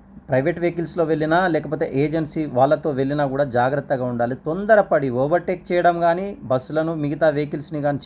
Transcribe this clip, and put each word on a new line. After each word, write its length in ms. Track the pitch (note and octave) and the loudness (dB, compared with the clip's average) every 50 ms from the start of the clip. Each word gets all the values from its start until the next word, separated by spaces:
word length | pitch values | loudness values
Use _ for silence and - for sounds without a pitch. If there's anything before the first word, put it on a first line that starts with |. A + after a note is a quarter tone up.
| - - - - - - | -20 -20 -20 -18 -6 -2
ప్రైవేట్ 300 | C3+ C3 C3+ E3+ D#3+ E3+ | 0 2 2 2 0 0
వెహికల్స్లో 460 | E3+ F3 E3+ E3+ E3+ D3+ - F3+ E3 | 0 -2 -2 -2 -6 -4 -2 -2 0
వెళ్ళినా 420 | D3+ D#3+ D3+ D#3 D#3 D#3+ F3 F#3+ F3+ | 0 0 0 0 2 2 2 2 2
లేకపోతే 420 | D#3 D3+ - D3 D#3 C#3+ E3 - - | 0 0 -2 -2 -4 -4 -4 -2 0
ఏజెన్సీ 520 | C3+ D3 D3+ D3+ D#3+ D#3+ D3 - E3 D#3 | 0 0 0 0 -2 -4 -4 -4 -6 -4
వాళ్ళతో 440 | C#3+ B2+ B2 B2+ C#3+ D#3 D3 D3+ D#3+ | -2 2 4 4 4 4 2 0 -2
వెళ్ళినా 360 | C#3 B2+ C3+ C3+ D3 D3 D3 | -2 -2 -2 -2 0 0 -2
కూడా 180 | C3+ C3 C#3 D3 | 0 0 0 0
జాగ్రత్తగా 600 | C3+ A2 A#2+ A#2+ C3 C#3 C#3 C3 - D3 B2 B2+ | 0 2 2 2 2 0 -2 -2 -2 -2 -2 -2
ఉండాలి. 300 | B2 B2 A#2 A#2+ A#2+ C3+ | -2 -2 -2 -2 -2 -2
తొందరపడి 760 | C3+ - D3+ D#3+ F#3+ G3+ G#3 A3 G#3 G3 - F3+ D#3 C#3 C3+ | -4 -4 -6 -4 -2 2 4 4 4 4 4 2 0 0 0
ఓవర్‌టేక్ 600 | A#2 B2 C3+ D3 E3 F3 E3+ - F#3 E3+ - - F3+ | 0 0 0 2 0 0 0 -2 -6 -6 -4 -2 0
చేయడం 280 | F3 E3+ F3 F3 E3+ | 2 4 4 2 4
కానీ, 380 | E3+ E3+ E3+ F3 G3 G3+ G3+ - - | 2 2 2 0 -2 -8 -10 -8 -4
బస్సులను 520 | A#2 C3 C3 - - D3 D#3 D#3+ D#3+ E3 | -2 -2 -2 -2 -2 -2 -2 -2 -2 -2
మిగతా 340 | D#3 D3 C#3+ D3+ D3+ E3 D#3 | -2 -2 -4 -2 2 2 2
వెహికల్స్ని 540 | C#3+ C#3+ D3+ D3 D3+ D3+ C#3+ - D#3+ D3 C#3 | 2 2 -2 -4 -4 -8 -8 -8 -6 -4 -2
కానీ 160 | D3 C#3+ B2 - | -2 -2 -4 -4